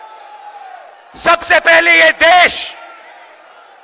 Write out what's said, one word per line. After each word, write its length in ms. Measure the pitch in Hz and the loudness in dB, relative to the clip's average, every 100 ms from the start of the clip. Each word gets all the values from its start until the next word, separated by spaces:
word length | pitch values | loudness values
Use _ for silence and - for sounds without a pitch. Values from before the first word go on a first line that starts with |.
| 855 855 - - - - - - - - - - | -20 -20 -20 -20 -20 -20 -20 -20 -20 -20 -20 -10
सबसे 400 | 339 339 - 339 | -4 -4 -2 -2
पहले 440 | 320 330 339 330 | 2 0 2 2
ये 60 | 320 | 0
देश 640 | 311 320 359 330 - - - - - - - - - - - - - | 0 0 2 0 -2 -12 -16 -20 -20 -20 -20 -20 -20 -20 -20 -20 -20